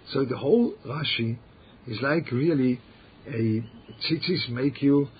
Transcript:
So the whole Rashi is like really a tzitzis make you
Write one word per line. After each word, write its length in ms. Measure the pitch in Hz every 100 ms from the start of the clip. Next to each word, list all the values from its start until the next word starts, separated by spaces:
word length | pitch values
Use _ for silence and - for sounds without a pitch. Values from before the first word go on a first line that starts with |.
| -
So 120 | 139
the 120 | 127 117
whole 380 | 139 233 233 - -
Rashi 520 | 147 151 - 113 117 - - - - -
is 140 | 107
like 280 | 135 160 -
really 480 | 123 160 147 127 120 - - - - -
a 380 | 117 113 110 117 - - -
tzitzis 460 | - 165 - 175 -
make 340 | 120 139 -
you 260 | 139 143 139